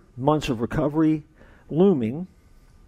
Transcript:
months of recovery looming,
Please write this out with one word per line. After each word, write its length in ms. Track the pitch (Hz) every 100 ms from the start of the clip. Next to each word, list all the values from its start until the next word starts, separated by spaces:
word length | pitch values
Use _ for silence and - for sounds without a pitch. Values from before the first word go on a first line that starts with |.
| - 120
months 320 | 135 156 139
of 100 | 113
recovery 640 | 120 - 147 151 156 156 - _ - - -
looming, 580 | 147 196 156 110 143 185 _ _ - - -